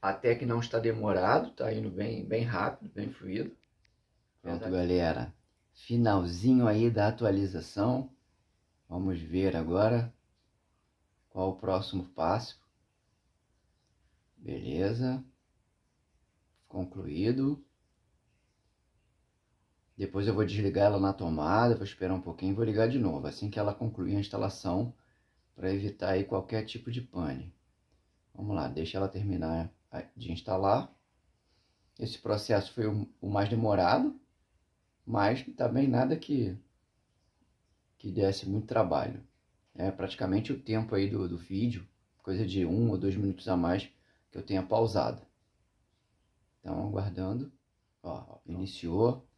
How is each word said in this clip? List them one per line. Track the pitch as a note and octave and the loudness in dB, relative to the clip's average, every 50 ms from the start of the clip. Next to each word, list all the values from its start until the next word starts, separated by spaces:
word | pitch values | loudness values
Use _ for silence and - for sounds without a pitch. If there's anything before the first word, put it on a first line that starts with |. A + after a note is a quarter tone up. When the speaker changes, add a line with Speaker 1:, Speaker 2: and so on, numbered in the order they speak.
Speaker 1:
Até | - G2 F#2+ - - A#2+ A#2+ | 0 -2 -2 0 2 2 2
que | A#2+ - | 2 2
não | A#2+ A#2 A#2 | 0 0 0
está | A#2 - - A#2+ | 0 0 -2 0
demorado, | A2+ A#2 A2+ A2+ G#2+ G#2 G2 F#2 F2+ G2+ B2 D#3+ A#3+ - | 2 2 0 0 0 2 2 4 4 6 4 4 2 0
tá | - - - - A2 | -6 -4 -4 -2 -2
indo | A2 A2 G#2 | -2 -4 -6
bem, | F2+ F#2 G2+ A#2 A2+ A2 G2 | -4 -4 -4 -4 -4 -6 -4
bem | G#2+ G#2+ A2+ A#2+ | -2 -2 0 0
rápido, | A#2+ A2+ F2+ G2 A#2 - - G#3+ - - | 0 0 0 -2 -2 -4 -6 -14 -14 -10
bem | G2 G#2 - | -8 -8 -8
fluido. | - - - F#2+ F#2 G#2+ - - - _ _ _ _ _ _ _ _ _ _ _ _ _ _ _ _ _ | -8 -12 -10 -8 -6 -6 -6 -6 -10 _ _ _ _ _ _ _ _ _ _ _ _ _ _ _ _ _
Pronto, | _ F2 E2+ E2+ | _ -8 -8 -6
Speaker 2:
Verdade. | F2 F2+ | -4 -2
Speaker 1:
galera. | F2+ F#2 F2+ F2 F2+ F2+ E2+ E2 D#2+ - - - - _ _ _ _ _ _ _ _ | 0 0 2 4 4 4 4 2 2 0 -4 -6 -10 _ _ _ _ _ _ _ _
Finalzinho | - - - B2+ A#2+ A#2+ A2 G2+ G2 F2+ F2 F2 F2 G2 B2+ C3 B2+ A#2+ A2+ | -20 -8 -2 2 4 4 6 6 4 2 0 -2 0 4 6 6 6 6 6
aí | G#2 G#2+ A#2 A#2 | 4 4 4 4
da | A#2 A2 G#2 G#2 | 4 4 2 2
atualização. | A2+ - A#2+ G#2+ G2 G2 G2+ F#2 F#2+ D#2+ D#2+ - - G2+ G2+ A#2+ B2+ C3 C3+ - - _ _ _ _ _ _ _ _ _ _ _ _ _ _ _ | 2 2 2 2 2 2 2 0 -4 -6 -10 -8 -4 0 0 2 2 0 -2 -6 -12 _ _ _ _ _ _ _ _ _ _ _ _ _ _ _
Vamos | F2 F2 F#2 F#2+ F#2 E2 | -6 -4 -2 -2 -2 -2
ver | D#2+ D#2+ E2 F#2 F#2+ F#2+ - | -4 -2 0 2 2 2 2
agora | E2 D#2+ D#2+ E2+ F#2 G#2 A2 A#2+ A#2+ A#2 A#2 - _ _ _ _ _ _ _ _ _ _ _ _ _ _ _ _ _ _ _ _ _ _ _ | 0 0 0 2 4 4 4 4 2 0 -2 -6 _ _ _ _ _ _ _ _ _ _ _ _ _ _ _ _ _ _ _ _ _ _ _
qual | _ F#2 F#2 F#2+ | _ -2 -2 -2
o | F#2 | -2
próximo | - - F#2+ F#2+ F#2 A2 - - F#2+ F2+ | -2 -2 0 0 0 0 -2 -4 -6 -6
passo. | - - - D#2 E2 F#2+ A#2+ A#2+ - - _ _ _ _ _ _ _ _ _ _ _ _ _ _ _ _ _ _ _ _ _ _ _ _ _ _ _ _ _ _ _ _ _ _ _ _ _ | -6 -6 -2 0 2 2 0 -2 -6 -14 _ _ _ _ _ _ _ _ _ _ _ _ _ _ _ _ _ _ _ _ _ _ _ _ _ _ _ _ _ _ _ _ _ _ _ _ _
Beleza. | - - C#2+ - - B1 C2+ D#2+ F#2 G2+ A2+ A#2 B2+ B2+ C3 C3 B2+ - _ _ _ _ _ _ _ _ _ _ _ _ _ _ _ _ _ _ _ _ _ _ _ _ _ _ _ _ | -12 -10 -8 -8 -6 -4 -2 0 0 0 0 0 0 0 -2 -2 -6 -12 _ _ _ _ _ _ _ _ _ _ _ _ _ _ _ _ _ _ _ _ _ _ _ _ _ _ _ _
Concluído. | - - F#2 F2+ - G2 F#2 D#2+ C#2+ D#2+ G2 A2 B2 C3 C3+ C#3 D3 C#3 - _ _ _ _ _ _ _ _ _ _ _ _ _ _ _ _ _ _ _ _ _ _ _ _ _ _ _ _ _ _ _ _ _ _ _ _ _ _ _ _ _ _ _ _ _ _ - | -10 -8 -8 -8 -8 -12 -10 -8 -6 -2 0 0 0 2 0 0 -2 -4 -8 _ _ _ _ _ _ _ _ _ _ _ _ _ _ _ _ _ _ _ _ _ _ _ _ _ _ _ _ _ _ _ _ _ _ _ _ _ _ _ _ _ _ _ _ _ _ -6
Depois | G2 G2 - G2 G2+ G#2+ | -6 -4 -2 0 0 0
eu | G#2 | 2
vou | G2+ G#2+ | 2 2
desligar | F#2 F#2 G#2 G#2+ G2 - F#2+ G2+ G#2 | 2 2 0 0 2 4 6 6 6
ela | G#2 G2 | 6 6
na | G2 G2 F#2+ | 2 2 2
tomada, | - G2+ E2 D#2+ D#2 D2+ D#2+ F#2 G#2+ A#2+ A#2+ A#2 | 0 -2 -2 -2 0 0 2 4 6 6 6 4
vou | G#2+ G2+ | 2 0
esperar | G2+ - - F#2+ F#2 F#2 | -8 -6 -4 -2 -2 -2
um | F2+ | -2
pouquinho | F2 F2 E2 - F#2 F#2+ | -4 -8 -10 -4 -2 -2
e | G2 | 0
vou | G#2 A2+ | 0 0
ligar | A2 G#2 G#2 A2+ A#2 | 0 2 2 2 2
de | B2+ C#3 | 2 2
novo, | A#2 F#2+ D2+ C#2+ C2+ D2 | 0 0 0 -2 -4 -6
assim | - - - G#2 | -8 -6 -6 -6
que | G2+ A2 | -2 -2
ela | G#2 G#2 G2+ | -2 -2 -2
concluir | - A#2 A2+ A2+ - F2+ F#2 G2 G2+ | -2 -4 -6 -4 -4 -4 -2 0 -2
a | |
instalação, | G2+ - - G#2 G#2 G2+ G2 - - F#2 F2 F#2 A#2 A#2+ B2 _ _ _ _ _ _ _ _ _ _ _ _ | -2 -2 -4 -4 -4 -4 -4 -4 -4 -2 0 0 -2 -2 -6 _ _ _ _ _ _ _ _ _ _ _ _
pra | - F2+ F#2 | -6 -2 -2
evitar | F#2+ G2 G2+ G#2 G2+ - - F#2 | 0 0 -2 -4 -6 -4 -2 0
aí | F#2+ F#2+ G2 | 2 2 2
qualquer | - - G2 F#2+ - - A2 G#2+ | 2 0 -2 -2 -2 -4 -4 -4
tipo | - - A#2+ - - | -4 -8 -12 -10 -8
de | A#2 B2 | -8 -8
pane. | B2 - - F2+ E2+ D2 C2+ C2 - F2 - _ _ _ _ _ _ _ _ _ _ _ _ _ _ _ _ | -8 -8 -6 -6 -4 -4 -4 -6 -10 -12 -16 _ _ _ _ _ _ _ _ _ _ _ _ _ _ _ _
Vamos | - G2+ G#2 G2+ | -10 -6 -4 -2
lá, | E2+ D2 B1+ | -2 -2 -4
deixa | C2 D2 D#2+ - - F#2+ | -4 -4 -6 -4 -2 -2
ela | G2 G2 | -2 -2
terminar | - F#2+ G#2 G2+ F#2+ F2 E2 D#2+ E2 E2 E2 E2+ - _ _ _ - - - - _ | -2 -4 -2 -2 -2 -2 -2 -2 -2 -2 -4 -6 -8 _ _ _ -12 -12 -12 -12 _
de | - A#2 A2+ - | -14 -8 -8 -8
instalar. | - - - F#2+ F#2 G2 G2 G#2 C3 C3+ - - _ _ _ _ _ _ _ _ _ _ _ _ _ _ _ _ _ _ _ _ _ | -8 -4 -2 -2 0 4 4 4 4 2 -2 -12 _ _ _ _ _ _ _ _ _ _ _ _ _ _ _ _ _ _ _ _ _
Esse | A2+ A#2 - - | -8 -8 -8 -8
processo | - A2 G#2+ G#2 - - A2+ G2+ G2+ - - | -4 -2 -2 -2 0 2 2 2 2 0 -4
foi | - A2 | -4 -2
o, | G#2+ G#2 G#2+ G2 - - _ | -2 0 -2 -4 -6 -10 _
o | - G2 | -6 -2
mais | G2+ G2+ G2+ G2+ | 0 0 0 2
demorado, | A#2+ A#2 A2+ A2 G2+ F#2 F2+ F2 A2 - B3+ D4+ - - _ _ _ _ _ _ _ _ _ _ _ _ _ _ _ _ _ | 2 2 2 2 4 4 6 6 6 4 4 0 -2 -6 _ _ _ _ _ _ _ _ _ _ _ _ _ _ _ _ _
mas | - A2+ G#2+ G2+ G2+ A#2 C3+ - - - | -4 0 2 2 2 2 0 -4 -10 -6
também | - B2 A#2 A2+ B2+ C#3 C3+ | -2 -2 0 2 2 2 4
nada | A#2+ A#2+ C3 C3 D#3 D#3+ | 4 2 2 2 0 -2
que, | - - D3+ C3+ A#2 G2 F2+ G#2+ - _ _ _ _ _ _ _ _ _ _ _ _ _ _ _ _ _ _ _ _ _ _ _ _ _ _ _ | -2 -2 -2 0 0 -2 -4 -8 -14 _ _ _ _ _ _ _ _ _ _ _ _ _ _ _ _ _ _ _ _ _ _ _ _ _ _ _
que | - G#2+ | -10 -6
desse | F2+ - G2+ F#2+ G2 - - F#2+ | 0 2 2 2 2 0 -4 -4
muito | G2 A2 G#2+ - | -2 -4 -2 0
trabalho. | B2 A2+ G#2+ F2+ D#2+ C#2+ A#1+ - - - - - _ _ _ _ _ _ _ _ _ | 2 2 2 4 2 0 0 -2 -6 -10 -14 -18 _ _ _ _ _ _ _ _ _
É | - F2+ F#2+ | -4 -4 -4
praticamente | - - F#2 F#2+ - - - F#2 F#2 G#2 A2+ - | -2 -2 -6 -6 -4 -4 -2 0 0 0 0 -2
o | C#3 - | -6 -6
tempo | - - A2 A2 A2+ A2+ - | -4 -2 -2 -2 0 0 0
aí | G2 G2 G2 | 0 0 0
do, | G#2 G2+ G2 F2 | 0 -2 -2 -2
do | E2+ E2+ | -4 -8
vídeo, | E2+ - F#2+ G2 A2 A#2+ A2+ F#2+ F2 - _ _ _ _ _ _ | -8 -6 -2 0 0 0 -2 -4 -10 -14 _ _ _ _ _ _
coisa | _ - F#2+ F#2 A2 | _ -4 -2 -2 -2
de | F#2+ F2+ G2 F2+ | 0 0 0 0
um | E2 F2 G#2+ A#2 A#2 | 2 2 2 2 2
ou | G2+ F2+ | 2 0
dois | F2 G2 F#2+ | 0 0 0
minutos | F#2+ G2 G2 F#2+ - - - | 0 0 -2 -2 -2 -2 -2
a | F#2+ | 0
mais | F2 E2+ E2+ F2+ G#2 - - _ _ _ _ _ _ _ _ | 2 2 2 2 0 -2 -6 _ _ _ _ _ _ _ _
que | _ F#2 | _ -14
eu | - | -8
tenha | - G2+ F#2+ | -4 -2 -2
pausado. | F2+ F#2 G#2+ A2 A#2 A2+ G2 G2+ C2+ A1+ - - - _ _ _ _ _ _ _ _ _ _ _ _ _ _ _ _ _ _ _ _ _ _ _ _ _ _ _ | -2 2 2 4 4 4 4 2 2 2 0 -6 -10 _ _ _ _ _ _ _ _ _ _ _ _ _ _ _ _ _ _ _ _ _ _ _ _ _ _ _
Então, | _ F2+ E2+ E2 F#2 | _ -8 -6 -4 -4
aguardando. | G#2 G2+ G2 G2+ G2+ F2+ F#2 F#2 F#2 G2+ A#2+ C#3 C#3 - _ _ _ _ _ _ _ _ _ _ | -2 -2 -2 -2 -2 -4 -4 -4 -4 -2 -4 -6 -8 -12 _ _ _ _ _ _ _ _ _ _
Ó, | F2 D#2+ - - - | -10 -10 -10 -12 -16
ó, | - - _ | -20 -20 _
iniciou. | - E2+ F2+ F#2 F#2+ - - - E2+ E2 F#2+ A2 B2 C3+ C#3 - _ _ | -10 -8 -6 -6 -8 -8 -8 -6 -2 2 4 4 4 4 0 -6 _ _